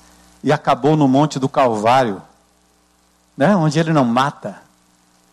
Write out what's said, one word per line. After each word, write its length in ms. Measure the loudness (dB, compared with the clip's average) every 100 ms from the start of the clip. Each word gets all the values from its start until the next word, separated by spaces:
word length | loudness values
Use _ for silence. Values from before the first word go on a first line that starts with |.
| _ _ _ _
e 100 | -4
acabou 440 | -2 -2 0 0 2
no 120 | 2
monte 320 | 2 0 -2
do 80 | -4
Calvário, 760 | 0 0 0 2 2 0 -6 -14 _ _ _ _ _ _ _ _ _ _ -4
né? 200 | 0 0
Onde 240 | 0 -2
ele 120 | 0
não 120 | 0
mata, 580 | 0 0 -2 -6 -14 -16 _ _ _ _ _ _ _